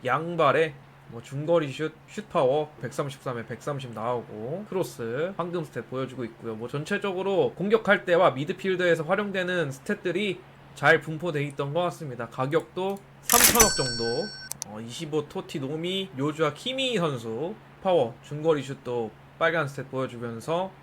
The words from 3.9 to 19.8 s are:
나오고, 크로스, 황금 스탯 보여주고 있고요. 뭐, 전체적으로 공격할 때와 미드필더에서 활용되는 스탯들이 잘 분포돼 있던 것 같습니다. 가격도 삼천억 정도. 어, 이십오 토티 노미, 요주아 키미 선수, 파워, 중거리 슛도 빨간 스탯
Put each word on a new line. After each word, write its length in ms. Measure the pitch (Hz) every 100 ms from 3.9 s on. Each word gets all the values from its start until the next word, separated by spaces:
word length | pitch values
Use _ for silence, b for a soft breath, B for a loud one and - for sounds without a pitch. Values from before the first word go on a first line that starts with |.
| 110
나오고, 720 | 113 123 - 107 113 175 208
크로스, 640 | 185 165 - 117 123 175 190
황금 260 | 175 175
스탯 260 | 151 - 113
보여주고 340 | 127 127 123 117
있고요. 280 | - 113
뭐, 140 | 110 120
전체적으로 880 | 143 156 202 202 185 190 190 127 -
공격할 500 | 190 220 190 196 185
때와 240 | 170 170
미드필더에서 720 | 127 151 165 190 185 180 160 156
활용되는 640 | 196 202 190 180 180 147
스탯들이 680 | 135 - 208 185 170 208 175 - - - -
잘 260 | 143 160
분포돼 420 | 160 156 175 147 143
있던 280 | 143 139
것 80 | 156
같습니다. 480 | 175 - 156 120 117
가격도 720 | - 135 156 - 180 190 196 - -
삼천억 520 | - 156 - 208 226 -
정도. 520 | 131 117 117 127 190 - - - -
어, 120 | 104
이십오 460 | 117 120 160 151 147
토티 320 | 190 180 165
노미, 500 | 135 156 175 190 190 131
요주아 380 | 143 147 151
키미 420 | 143 240 262 262 220
선수, 560 | 170 131 113 113 165 214 - -
파워, 320 | 190 175 117 -
중거리 400 | - 147 156 151
슛도 480 | 135 139 127 120 113 - - -
빨간 260 | 165 165 143
스탯 240 | 139